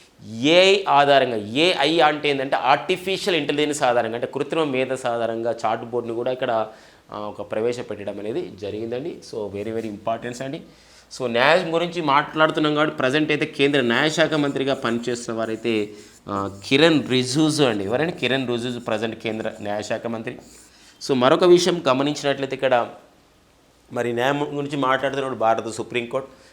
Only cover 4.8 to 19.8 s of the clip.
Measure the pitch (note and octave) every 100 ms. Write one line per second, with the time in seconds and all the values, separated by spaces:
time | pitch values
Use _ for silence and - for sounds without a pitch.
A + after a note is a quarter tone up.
4.8 | B2+ C3 B2 A#2 A2+ A2+ A#2 A2 A2 A#2
5.8 | A#2 A#2+ A2+ A2+ B2+ B2+ B2+ A2+ G#2+ -
6.8 | - - - G#2 G#2 G2+ G2+ G#2+ A#2+ A#2+
7.8 | A#2+ G2+ G2+ G2+ G#2 D3+ - G2 G2+ G#2
8.8 | A2+ B2 E3 - - A#2 G2+ G2+ G#2+ A2+
9.8 | A2 G2+ A2+ A2+ A#2+ A#2+ C3+ E3 - -
10.8 | _ - - - B2 A#2 C#3 F3+ E3 E3
11.8 | F3 E3+ D3+ C#3+ D3 D#3 D#3 D#3 D3+ D3
12.8 | D#3 D3+ C3 D3+ D3+ D3 D3 - C#3 C#3+
13.8 | A#2+ A#2+ D#3 D#3 D#3 D#3 C#3+ D3+ C#3 C3
14.8 | A#2 A#2 A#2+ A#2+ A#2+ A2+ A2+ A2 A#2 A2
15.8 | G#2 - - - - G2+ G2 G2 - C3+
16.8 | E3 D3+ A#2 B2+ B2 C#3+ D#3 D3 C3 G#2
17.8 | G2 B2+ E3 - B2 C3+ A#2+ A#2+ B2 A#2+
18.8 | A#2 A2 A2+ A2 A2+ A2 A2 - G2+ G#2